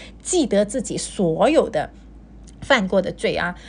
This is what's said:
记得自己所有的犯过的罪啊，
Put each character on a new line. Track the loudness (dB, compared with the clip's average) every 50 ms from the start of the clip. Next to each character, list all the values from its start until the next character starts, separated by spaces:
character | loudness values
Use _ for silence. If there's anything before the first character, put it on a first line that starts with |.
| -18 -20 -20 -14
记 | -6 -2 0 0 2
得 | 2 2 2 2
自 | 0 -2 -6
己 | -6 -6 -8
所 | -8 -8 -8 -4 -2 0 0 2 4 4 4
有 | 4 4 2 2
的 | -2 -4 -6 -6 -12 -20 -20 -20 -20 -20 -20 -20 -20 -20 -20 -20 -18 -8
犯 | 0 2 2 2 2
过 | 2 0 0
的 | 0 -2
罪 | -6 -4 -4 -2 -2
啊， | -2 -4 -4 -6 -10 -16